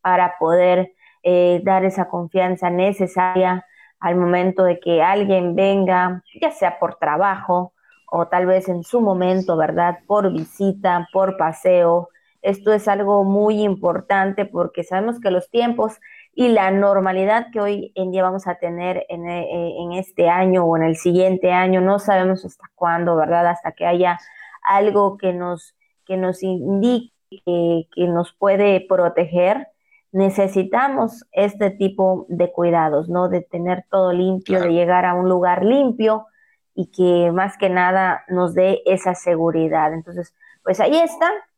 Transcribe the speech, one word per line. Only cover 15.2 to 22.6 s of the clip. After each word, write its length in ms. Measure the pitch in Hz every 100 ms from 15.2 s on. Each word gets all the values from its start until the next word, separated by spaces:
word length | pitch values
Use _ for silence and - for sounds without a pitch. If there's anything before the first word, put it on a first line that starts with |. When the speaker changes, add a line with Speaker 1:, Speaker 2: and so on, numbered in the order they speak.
Speaker 1:
que 100 | 214
los 180 | 180 180
tiempos 460 | 233 240 233 214 - - - -
y 140 | - 247
la 220 | 226 190
normalidad 760 | 196 202 196 190 185 196 220 240
que 100 | 226
hoy 320 | 202 208 -
en 160 | - 185
día 120 | 185
vamos 240 | 185 190 190
a 100 | 175
tener 500 | 175 170 180 180 -
en, 180 | 170 170
eh, 480 | 175 175 175 170 -
en 120 | 170
este 360 | 180 190 - 170
año 360 | 175 190 185
o 120 | 170 165
en 60 |
el 140 | 160 160
siguiente 540 | 180 175 185 185 180
año, 280 | 180 185 185
no 180 | 185 202
sabemos 460 | 202 196 185 185
hasta 260 | 180 -